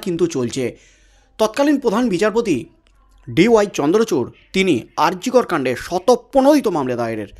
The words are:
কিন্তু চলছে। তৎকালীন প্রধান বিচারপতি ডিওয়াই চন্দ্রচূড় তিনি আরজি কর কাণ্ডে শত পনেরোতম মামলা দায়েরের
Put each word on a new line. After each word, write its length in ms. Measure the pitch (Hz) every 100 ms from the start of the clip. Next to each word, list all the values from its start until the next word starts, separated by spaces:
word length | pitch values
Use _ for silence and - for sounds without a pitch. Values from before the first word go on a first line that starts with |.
| 196
কিন্তু 200 | 170 170 135
চলছে। 300 | 120 135 117 - _ _ _ _ _ -
তৎকালীন 400 | 214 247 294 277
প্রধান 200 | 226 208 247
বিচারপতি 420 | 170 214 214 208 127 - _ _ _ _ _ -
ডিওয়াই 400 | 120 220 220 202 -
চন্দ্রচূড় 500 | 147 214 226 151 107 - _
তিনি 200 | 190 190 120 - - 160
আরজি 240 | 185 254
কর 120 | 247 -
কাণ্ডে 220 | 165 131 117 -
শত 220 | 180 214 247 -
পনেরোতম 420 | 277 269 302 220 160
মামলা 200 | 127 120
দায়েরের 300 | 117 110 98